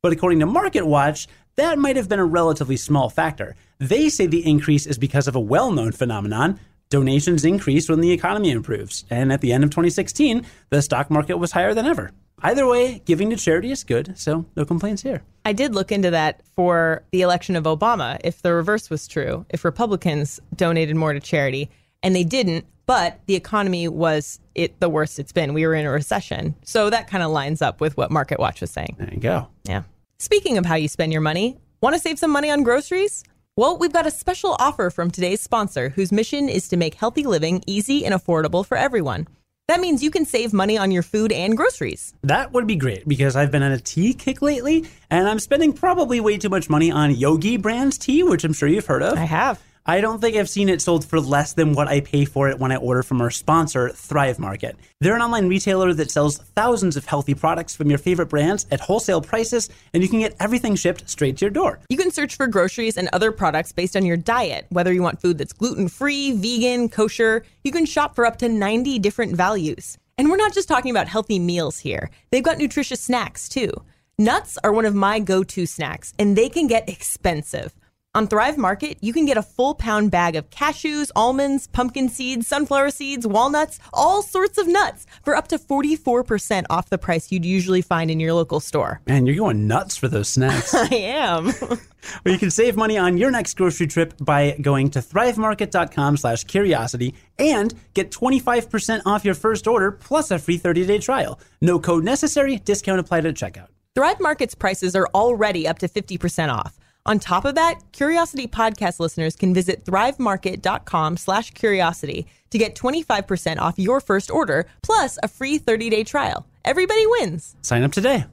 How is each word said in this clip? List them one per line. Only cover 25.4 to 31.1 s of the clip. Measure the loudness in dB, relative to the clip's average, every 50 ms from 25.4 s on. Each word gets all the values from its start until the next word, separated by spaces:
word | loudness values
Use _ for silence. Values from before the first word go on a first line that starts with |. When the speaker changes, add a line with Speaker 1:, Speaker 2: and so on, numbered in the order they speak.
| -2 0 0
Speaker 2:
We | 0 0
were | 0 0
in | 0 0
a | -2
recession. | -2 -2 -2 -2 -4 -4 -4 -6 -8 -6 -4 -6 -6 -8 -12
So | -4 0 0 2 2
that | 0 -2 -4 -4
kinda | -4 -4 -2
lines | 0 -2 -2 -2 -4 -4 -2
up | -2 -2 -2 -2
with | -4 -2 -2
what | -2 -4 -2
MarketWatch | 0 -2 -2 -2 -2 -2 -2 -4 -4 -6
was | -10 -10
saying. | -8 -8 -8 -10 -10
Speaker 1:
There | -10 -10 -8
you | -8 -4
go. | -2 -2 -2 -2 -4 -8 _ _ _
Speaker 2:
Yeah. | -8 -6 -6 -8 -10 _ _ _ _ _
Speaking | _ -2 0 0 0 2 0 0
of | 0 0
how | 0 0
you | 0 0
spend | -2 -2 -2 -2 0